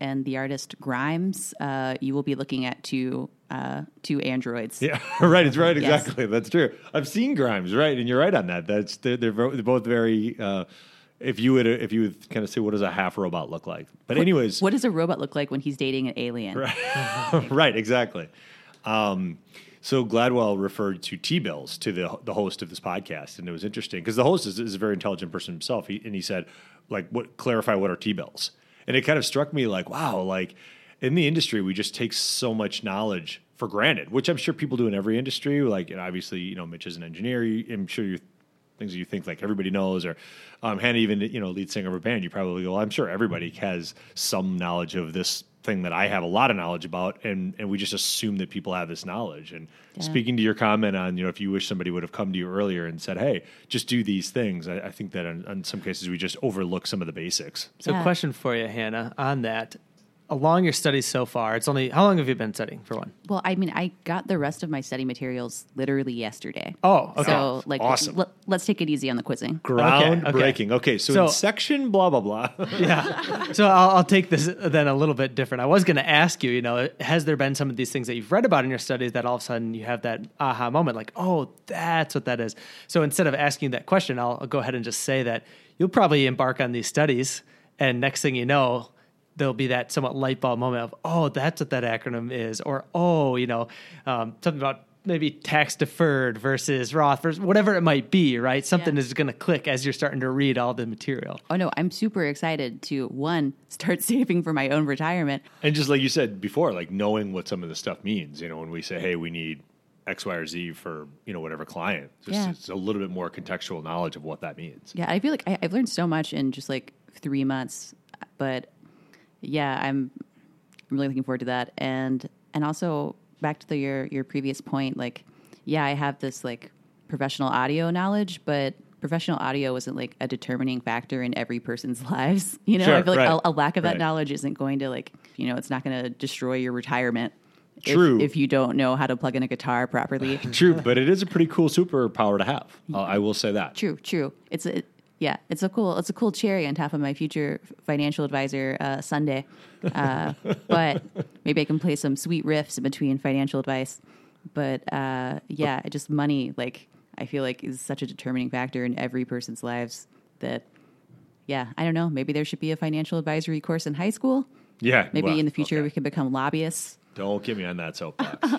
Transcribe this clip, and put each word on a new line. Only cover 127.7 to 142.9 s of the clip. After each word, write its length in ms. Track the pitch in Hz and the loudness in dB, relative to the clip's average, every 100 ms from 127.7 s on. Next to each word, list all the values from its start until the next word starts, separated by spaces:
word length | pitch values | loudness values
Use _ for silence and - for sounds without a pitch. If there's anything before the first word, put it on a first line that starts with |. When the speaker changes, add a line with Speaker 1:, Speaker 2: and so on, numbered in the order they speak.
| 151 165 | 0 0
Speaker 1:
knowledge, 500 | 175 190 208 190 175 | 0 0 0 -2 -6
but 300 | - 143 135 - - _ | -2 0 -2 -4 -16 _
professional 380 | 143 165 170 160 | -4 -4 -2 -2
audio 340 | 131 139 135 | -2 -2 -2
wasn't, 240 | 127 131 131 | -2 -4 -8
like, 200 | 123 - | -8 -6
a 60 | 131 | -6
determining 520 | 127 - 123 131 123 | -6 -4 -2 -2 -2
factor 420 | 120 113 - 131 | -2 -4 -4 -4
in 140 | 123 123 | -4 -4
every 240 | 117 120 | -4 -6
person's 420 | 120 117 131 120 | -6 -6 -6 -6
<laughs> 60 | 123 | -4
lives. 480 | 131 135 190 - - | 0 2 2 0 -4
You 140 | - 185 | 2 4
know, 60 | 170 | 6
Speaker 2:
Sure, 100 | 147 | 4
Speaker 1:
I 60 | |
feel 120 | 175 | 4
like 140 | 185 156 | 4 4
Speaker 2:
right, 120 | 160 | 4
Speaker 1:
a, 40 | 170 | 2
a 20 | |
lack 260 | 151 147 185 | 2 0 2
of 60 | |
that 60 | 170 | 0
Speaker 2:
right. 80 | 170 | 0
Speaker 1:
knowledge 340 | 160 160 147 | 0 0 -2
isn't 220 | 143 139 | -4 -6
going 240 | - 139 139 | -4 -4 -2
to, 80 | 135 | -4
like, 220 | 127 - - - - | -6 -10 -18 -18 -6
you 100 | 123 | -4
know, 80 | 123 | -4
it's 140 | - | -4
not 140 | 131 | -4
gonna 240 | 139 127 123 | -4 -4 -6
destroy 460 | 120 135 - 127 131 | -6 -8 -4 -2 -2
your 160 | 127 | -2
retirement 600 | 123 127 127 123 113 117 - _ _ _ - | -4 -2 0 2 0 -2 -6 _ _ _ -8
if, 60 | - | 2
Speaker 2:
True. 240 | 147 170 117 | 8 8 8
Speaker 1:
if 160 | 143 151 | 6 4
you 100 | 139 | 4
don't 300 | 135 127 135 | 4 4 2
know 200 | 131 131 | 2 2
how 100 | 131 | 2
to 100 | 123 | 0
plug 200 | 131 127 | 0 0
in 60 | |
a 40 | 127 | -2
guitar 380 | 123 135 123 127 | -4 -2 0 0
properly. 520 | 127 127 135 135 139 | -2 -2 -2 -2 -4
Speaker 2:
<laughs> 140 | 127 | -2
True, 220 | 117 180 | 6 6
but 220 | 165 123 123 | 6 4 4
it 100 | 139 | 6
is 120 | 190 | 4
a 40 | 190 | 2
pretty 200 | 170 160 | 2 2
cool 220 | - 160 | 4 4
superpower 680 | - 180 135 117 - 107 101 | 4 2 4 2 2 2 4
to 60 | |
have. 220 | 98 143 - - - | 2 -2 -4 -16 -8